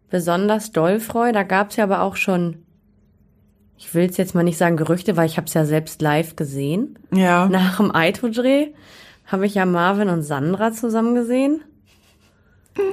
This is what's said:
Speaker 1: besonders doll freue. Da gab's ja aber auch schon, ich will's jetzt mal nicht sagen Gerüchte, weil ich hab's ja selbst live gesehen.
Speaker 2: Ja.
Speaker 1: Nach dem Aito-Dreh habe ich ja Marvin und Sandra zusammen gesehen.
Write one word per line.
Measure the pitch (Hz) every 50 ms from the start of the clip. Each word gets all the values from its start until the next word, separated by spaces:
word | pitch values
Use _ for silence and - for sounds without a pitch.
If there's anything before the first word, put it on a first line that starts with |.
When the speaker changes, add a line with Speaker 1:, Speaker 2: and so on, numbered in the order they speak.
| _ _
Speaker 1:
besonders | - 180 165 175 175 175 196 208 214 220 214 -
doll | - 165 160 170 196 220
freue. | 220 - - 233 233 240
Da | 226 208
gab's | 190 185 185 190 208 202 -
ja | - 214
aber | 190 196 175 185
auch | 196 190
schon, | - - - 185 175 175 170 165 - - _ _ _ _ _ _ _ _ _ _ _ _ _ _ _ _ _ _ _ _ _ _ _
ich | - - -
will's | 170 175 185 180
jetzt | - 185 185 -
mal | 175 170
nicht | 175 165 -
sagen | 180 170 170
Gerüchte, | 156 160 156 165 180 - - 190
weil | 160 165
ich | 160 160 -
hab's | 160 - -
ja | 170 156
selbst | 147 151 156 156 - - - 151
live | 151 147 151 165 165 -
gesehen. | - 165 139 135 139 139 143 156 190 262 - - - - -
Speaker 2:
Ja. | - 190 185 180 175 175 175 196
Speaker 1:
Nach | 185 190 185 185 185
dem | - 214 190 -
Aito-Dreh | 160 160 170 - - - 240 220 240 247 262 269 285 294 294 - - - - - - - - - _ _
habe | - - 190 196
ich | 202 202
ja | 202 185
Marvin | 185 175 175 170 185 202 202 214 196
und | 175 165
Sandra | 151 147 151 135 139 160 190 190 214 233
zusammen | 226 220 - 233 220 226 226 233 240
gesehen. | 247 240 226 247 262 269 277 302 320 - - - _ _ _ _ _ _ _ _ _ _ _ _ _ _ _ _ _ _ _ - - 403 381